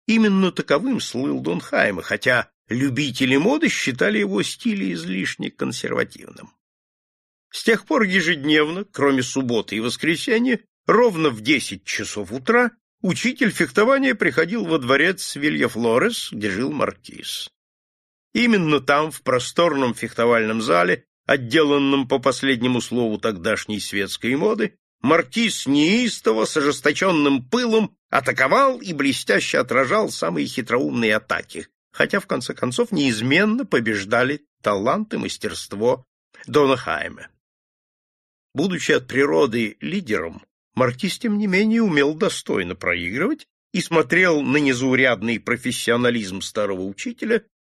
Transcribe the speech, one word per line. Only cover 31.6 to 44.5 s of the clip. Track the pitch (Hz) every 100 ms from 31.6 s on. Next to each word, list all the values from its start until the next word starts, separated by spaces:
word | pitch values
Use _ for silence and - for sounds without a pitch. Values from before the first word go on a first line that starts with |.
| - _ _
хотя, | - - 202
в | -
конце | 135 123
концов, | 135 127 127 240
неизменно | 175 135 110 123 156 208 233 247
побеждали | 139 113 104 98 117 127 147 _ _
талант | 110 101 110 180 220
и | -
мастерство | 107 - 107 95 - 101 117 131 - _ _ - -
Дона | 135 139 127
Хайме. | - 78 - - - _ _ _ _ _ _ _ _ _ _ _ _
Будучи | 127 190 170 -
от | 139 127
природы | 123 143 160 139 117 110 -
лидером, | 143 190 147 98 82 95 - _ _ -
маркиз, | 123 127 185 -
тем | 233 208
не | 208
менее, | 185 220 233
умел | 220 147 143
достойно | 156 180 - - 113 87 92
проигрывать | 90 87 87 117 202 311 - _ _
и | 185
смотрел | - 165 135 165 185 151
на | 131